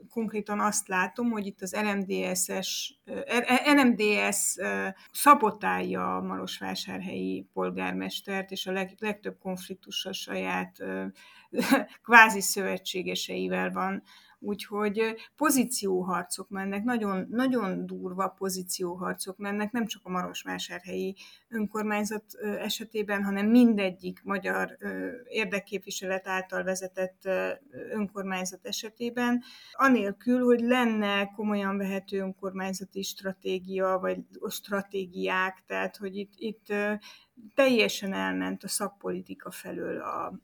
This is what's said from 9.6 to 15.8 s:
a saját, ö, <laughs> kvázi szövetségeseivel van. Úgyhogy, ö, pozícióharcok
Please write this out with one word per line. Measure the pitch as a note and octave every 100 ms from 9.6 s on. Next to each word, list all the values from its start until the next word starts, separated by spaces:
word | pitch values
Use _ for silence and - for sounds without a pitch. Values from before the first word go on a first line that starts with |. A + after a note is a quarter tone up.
| F3+ F#3+ - - F#3+
a |
saját, | F#3+ - F#3+ F#3 F3+ F3+ -
ö, | F#3+ - - - - - -
<laughs> | - - B3+ - -
kvázi | - A#3 A3 G3
szövetségeseivel | F#3+ - F#3+ F#3 - F#3 F3+ F#3 - F#3 F#3 F#3 F#3
van. | F#3 F#3 G3 - - - _
Úgyhogy, | G3+ G#3 - G#3 G#3+ G3+
ö, | A3 A3 - _
pozícióharcok | D4+ C4 A#3+ -